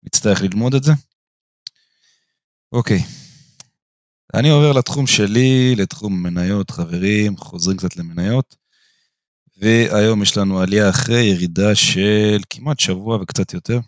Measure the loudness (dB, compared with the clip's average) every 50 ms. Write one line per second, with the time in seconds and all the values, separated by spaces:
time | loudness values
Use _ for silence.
0 | _ -4 -6 -2 0 0 0 2 0 -2 -2 0 -2 0 0 2 2 2 2 2
1 | _ _ _ _ _ _ _ _ _ _ _ _ _ -20 _ _ _ _ _ _
2 | _ _ _ _ _ _ _ _ _ _ _ _ _ _ -4 -4 0 0 0 0
3 | 0 -4 -8 -20 -20 -20 -20 -20 _ _ _ _ -20 _ _ _ _ _ _ _
4 | _ _ _ _ _ _ -2 2 4 4 6 6 6 4 4 2 0 0 -4 -4
5 | 0 0 2 2 2 2 2 2 4 4 4 4 4 2 2 2 0 -4 -4 -8
6 | -6 -4 -4 -2 -4 -2 -2 -2 -2 0 0 -2 -2 -4 -6 -8 -6 -6 -4 -2
7 | -2 0 0 2 0 0 -2 -6 -12 -16 -10 -4 -2 -2 -2 -2 -4 -6 -6 -6
8 | -12 -10 -6 -4 -2 0 0 -2 -2 _ _ _ _ _ _ _ _ _ _ _
9 | _ _ _ _ _ _ _ _ _ _ _ _ 0 2 4 4 2 2 2 2
10 | 2 2 2 2 0 -2 0 0 0 0 0 0 0 0 2 2 2 2 2 0
11 | -2 0 0 2 2 2 2 0 -2 -4 -2 0 0 2 2 2 0 0 0 0
12 | 0 0 2 2 2 2 0 -2 -4 _ -16 -10 -6 -6 -4 -2 -2 -4 -4 -4
13 | -4 -4 -4 -4 -4 -6 -4 -6 -6 -6 -6 -12 -6 -4 -4 -4 -6